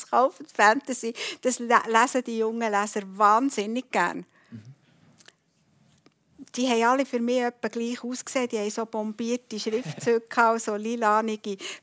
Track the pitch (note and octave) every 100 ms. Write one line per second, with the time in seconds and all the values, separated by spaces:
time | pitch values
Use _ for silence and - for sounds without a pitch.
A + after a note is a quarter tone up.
0 | - A#3+ C4 - - - G#3 B3 - B3+
1 | A3+ - - E4 B3+ B3 A#3+ A#3 A3+ A3+
2 | B3+ C4 B3 A3+ A3 A3+ A3+ G3+ G#3+ A3
3 | F#3+ F#3+ G#3 A3 C#4 B3 G#3 A#3 - G#3
4 | F3 - F3+ _ _ A2 C3 - _ _
5 | _ _ - _ _ _ _ _ _ _
6 | _ _ _ _ - A#3+ B3+ A#3 A#3 C4
7 | C4 B3 A#3 B3+ A#3+ A#3+ A3 A#3 A#3 B3
8 | A#3+ B3+ - C4+ B3 A3 G#3 G#3+ A3 A3
9 | G#3+ G#3 A#3 A#3+ - G#3+ A3 A3 G#3 -
10 | - A#3 A3+ - A#3 A3+ A3+ G#3 G#3+ A#3
11 | G#3+ G#3+ A3 G#3+ G#3+ G3 - -